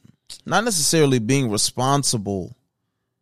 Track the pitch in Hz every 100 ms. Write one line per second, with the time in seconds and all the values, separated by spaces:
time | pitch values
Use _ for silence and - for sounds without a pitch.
0 | _ _ _ - - 170 233 180 147 165
1 | 147 131 107 135 127 101 - - 131 143
2 | 135 120 98 98 87 - _ _ _ _
3 | _ _